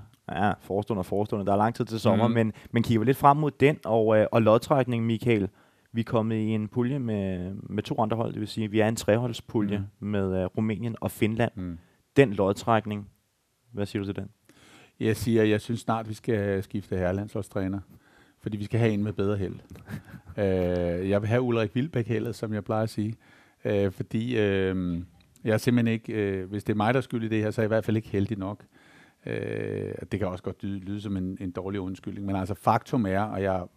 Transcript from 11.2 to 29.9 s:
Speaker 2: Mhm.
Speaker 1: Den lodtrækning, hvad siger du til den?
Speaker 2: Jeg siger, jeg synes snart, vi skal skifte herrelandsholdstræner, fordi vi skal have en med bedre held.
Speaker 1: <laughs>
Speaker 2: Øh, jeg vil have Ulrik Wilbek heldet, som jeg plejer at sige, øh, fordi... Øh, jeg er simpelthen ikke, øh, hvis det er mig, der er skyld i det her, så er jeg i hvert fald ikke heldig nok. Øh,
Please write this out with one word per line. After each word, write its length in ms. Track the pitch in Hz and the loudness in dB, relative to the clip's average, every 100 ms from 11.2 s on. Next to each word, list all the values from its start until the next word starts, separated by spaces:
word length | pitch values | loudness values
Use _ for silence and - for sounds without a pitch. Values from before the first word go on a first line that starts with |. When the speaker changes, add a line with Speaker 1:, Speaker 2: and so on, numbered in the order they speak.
| 107 113 113 - | 0 2 -2 -4
Speaker 2:
Mhm. 220 | 90 87 - _ _ - | -10 -10 -16 _ _ 4
Speaker 1:
Den 180 | 135 | 4
lodtrækning, 760 | 98 98 104 - 113 107 104 101 _ _ _ _ _ _ | 4 2 2 2 2 2 -6 -8 _ _ _ _ _ _
hvad 140 | 117 101 | -8 -6
siger 160 | 107 | -4
du 20 | 98 | -4
til 100 | 98 | -6
den? 140 | 101 - _ _ - - - - | -10 -16 _ _ -20 -20 -20 -4
Speaker 2:
Jeg 160 | 110 104 | 0 0
siger, 260 | 117 113 | 2 4
jeg 180 | 107 104 | 4 2
synes 180 | - 117 | 0 -4
snart, 300 | - 113 110 | -2 -4 -4
vi 40 | |
skal 500 | 107 - 107 101 98 | -8 -2 -2 0 -2
skifte 340 | 92 107 - 95 | -4 -8 -4 -2
herrelandsholdstræner, 800 | 90 98 104 110 98 104 95 98 - - _ _ _ _ | 0 0 -4 -8 -6 -4 -4 -4 -10 -20 _ _ _ _
fordi 180 | 110 104 | -10 -8
vi 60 | |
skal 160 | 104 113 | -2 0
have 120 | 113 | 2
en 120 | 104 | 0
med 100 | 104 | -2
bedre 240 | 101 98 101 | -2 -2 -2
held. 180 | 87 - | -4 -8
Speaker 1:
<laughs> 0 | - - - - - - - - | -16 -20 -14 -14 -14 -20 -12 -4
Speaker 2:
Øh, 720 | 98 92 90 90 87 87 95 | 0 2 0 0 -2 -2 0
jeg 120 | 101 | 0
vil 60 | 107 | 2
have 140 | 120 | 0
Ulrik 300 | 127 117 107 120 | 2 0 0 -2
Wilbek 320 | 156 - 110 | -2 -2 -2
heldet, 280 | 113 117 104 | -2 -4 -6
som 180 | 110 | -6
jeg 100 | 107 | -6
plejer 200 | 101 110 | -2 -2
at 60 | 110 | -2
sige, 260 | - 107 113 _ - _ _ 120 | -2 -4 -6 _ -20 _ _ -2
øh, 260 | 101 101 | 2 2
fordi... 460 | - - 110 120 120 | 0 -4 -4 0 2
Øh, 640 | 104 98 95 95 90 87 90 _ _ _ | 2 2 0 0 -2 -4 -6 _ _ _
jeg 100 | 117 | 0
er 40 | 107 | 0
simpelthen 360 | - 120 113 | 4 2 2
ikke, 200 | 113 - | 0 -4
øh, 360 | 110 101 98 92 | -2 -2 -2 -4
hvis 140 | 104 | -4
det 100 | 107 | -2
er 40 | 107 | 0
mig, 160 | 107 | 2
der 40 | 131 | 2
er 40 | |
skyld 220 | - 120 | 0 -4
i 40 | 113 | -2
det 140 | 110 | 0
her, 100 | 107 | 0
så 100 | 107 | 0
er 20 | |
jeg 40 | 107 | 0
i 60 | 110 | 0
hvert 100 | 107 | 0
fald 120 | 107 | -2
ikke 120 | - | 0
heldig 280 | 98 98 104 | -2 -2 -2
nok. 280 | 95 107 - _ _ - - _ - | -6 -10 -16 _ _ -20 -20 _ -8
Øh, 680 | 55 53 53 52 50 50 | -6 -4 -6 -4 -4 -6